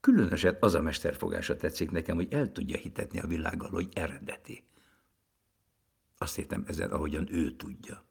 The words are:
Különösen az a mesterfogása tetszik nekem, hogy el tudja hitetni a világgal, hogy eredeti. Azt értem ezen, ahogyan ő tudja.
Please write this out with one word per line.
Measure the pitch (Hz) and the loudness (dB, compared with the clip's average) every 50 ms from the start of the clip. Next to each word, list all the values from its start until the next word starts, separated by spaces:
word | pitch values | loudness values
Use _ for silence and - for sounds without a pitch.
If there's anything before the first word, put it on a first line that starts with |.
Különösen | - 277 254 196 113 87 90 82 90 90 90 - | 8 8 8 8 6 6 4 4 4 4 4 6
az | - 104 85 | 4 6 6
a | 78 | 6
mesterfogása | 78 80 78 - - - - - - - 50 - - - - | 2 2 0 0 -2 -2 -2 0 -4 -2 -2 -2 -2 -2 -2
tetszik | - - 78 - - 87 76 | 0 0 -2 0 0 -2 0
nekem, | - 85 82 - 85 | 0 -2 0 0 0
hogy | 85 90 - | 0 0 0
el | - 147 143 - | 2 0 0 0
tudja | - - 101 - - | -2 -6 -6 -4 -4
hitetni | - - - - - - - - 92 | -6 -6 -6 -6 -6 -6 -4 -4 -6
a | - | -4
világgal, | - 85 80 80 - - - - - | -2 -2 -2 -2 -2 -4 -4 -6 -4
hogy | 98 87 90 95 | -4 -4 -4 -4
eredeti. | - - 85 - - - - - - - _ - - - _ _ _ _ _ _ _ _ _ _ _ _ _ _ _ _ _ _ _ _ _ _ _ _ _ _ _ _ _ _ _ _ | -4 -6 -6 -4 -6 -10 -10 -12 -12 -12 _ -18 -18 -18 _ _ _ _ _ _ _ _ _ _ _ _ _ _ _ _ _ _ _ _ _ _ _ _ _ _ _ _ _ _ _ _
Azt | - - - - | -6 -6 -4 -6
értem | - - - - - | -6 -4 -4 -4 -4
ezen, | - - 78 - - | -4 -4 -4 -2 -2
ahogyan | - 76 76 78 71 76 85 - - | -2 -2 -2 -2 -2 -2 -4 -2 0
ő | 85 80 - - | 0 0 0 -2
tudja. | - - - - - - - - - - _ | -8 -12 -12 -12 -14 -14 -18 -18 -18 -20 _